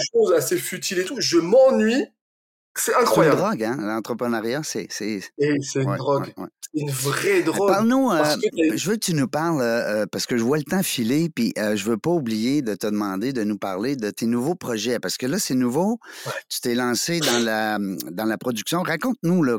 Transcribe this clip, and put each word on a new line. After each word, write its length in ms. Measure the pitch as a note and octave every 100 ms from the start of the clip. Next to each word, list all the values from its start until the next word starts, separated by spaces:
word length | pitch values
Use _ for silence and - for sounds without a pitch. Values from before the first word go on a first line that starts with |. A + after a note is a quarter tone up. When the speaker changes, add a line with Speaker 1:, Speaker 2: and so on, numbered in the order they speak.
| -
Speaker 1:
choses 220 | A#3 G#3
assez 240 | E3 C#3 F3+
futiles 420 | - F#3 - F3+
et 60 | F#3
tout. 100 | B3+
Je 180 | C#3+ E3+
m'ennuie. 680 | E3+ B3 C4 A3+ A3 B3+ G4+ _ _ _ _ _ _ -
C'est 160 | -
Speaker 2:
C'est 0 |
une 60 | A#3+
Speaker 1:
incroyable. 380 | A#3 E3 D#3 C3+
Speaker 2:
drogue, 260 | G3 E3+
hein, 140 | A2 C3
l'entrepreneuriat, 800 | G#2 A2+ A2 A#2 A#2+ A2+ A2+ C#3
c'est, 240 | D#3 A#2 -
c'est 300 | - G#2 G#2 - -
Speaker 1:
Et 160 | D3 C#3+
c'est 200 | C3+ C#3
une 80 | C3
Speaker 2:
Ouais, 80 | G2
Speaker 1:
drogue. 340 | C#3 C#3 - -
Speaker 2:
ouais, 60 |
ouais. 60 | F#2+ _ -
Speaker 1:
C'est 80 | D3+
une 100 | D3
vraie 480 | C3 C#3 C#3 - F#3+
Speaker 2:
Euh, 20 |
Speaker 1:
drogue. 240 | D#3+ F3 G3+
Speaker 2:
parle-nous, 420 | G3 A3+ C4 C4
Speaker 1:
Parce 260 | E3 D3+ C#3+
Speaker 2:
euh, 40 |
Speaker 1:
que 300 | C#3 E3 D#3+
t'as 80 | -
Speaker 2:
je 120 | D#3+
veux 60 | A3
que 40 | -
tu 80 | D#3
nous 120 | B2
parles, 340 | D3 E3 D#3
euh, 420 | A#2+ A#2 - G#2+
euh, 20 | G2+
parce 220 | G2+ -
que 100 | B2
je 60 |
vois 140 | A2+ D3+
le 60 |
temps 200 | D3 F#3+
filer, 460 | - - A2+ C#3+ E3+
puis, 220 | C3+ A#2 -
euh, 180 | G#2+ G#2
je 80 |
veux 140 | G2+ A2+
pas 140 | D#3+
oublier 500 | F3 A#2+ A2 A#2 D3
de 140 | A#2 G2
te 100 | G#2+
demander 480 | G#2 G#2 F#2+ B2
de 100 | C3
nous 140 | G#2 G2+
parler 380 | G2+ F#2+ A#2+ C#3
de 160 | G#2
tes 160 | - A#2
nouveaux 260 | A#2+ C3+ F3+
projets, 440 | A#2+ A2+ A2+ A2+
parce 180 | F#2 -
que 80 | B2+
là, 140 | F3+
c'est 160 | - C3
nouveau. 420 | B2 C3+ G3 A#3 - - B2+
Speaker 1:
Ouais. 60 | - -
Speaker 2:
Tu 140 | -
t'es 140 | B2 A#2+
lancé 440 | B2 A#2 - E3+
dans 200 | C#3+ A#2+
la, 360 | A2+ A2 A2 G#2+ G2 F2+ -
dans 140 | F2+ A2
la 120 | G#2+
production. 440 | B2+ A2+ - E3+
Raconte-nous, 600 | F3+ D#3+ C4 A#3 E3 F3+
là, 140 | C#3